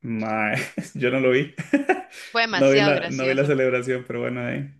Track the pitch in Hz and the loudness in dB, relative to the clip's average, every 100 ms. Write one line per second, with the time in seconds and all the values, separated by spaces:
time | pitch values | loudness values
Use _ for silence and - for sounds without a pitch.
0 | 127 113 110 110 107 110 - - - - | -6 -6 -4 -2 -2 -2 -6 -10 -10 -2
1 | 123 131 131 127 139 - - 285 285 370 | -2 2 4 2 0 -8 -2 -2 0 -2
2 | - - - 233 226 190 135 139 147 139 | -4 -18 -6 -2 0 2 4 6 4 2
3 | 135 135 131 135 139 135 131 127 123 127 | -2 -4 0 2 2 2 2 0 -2 -4
4 | 127 120 120 123 120 127 139 - | -4 -6 -4 -4 -6 -6 -8 -12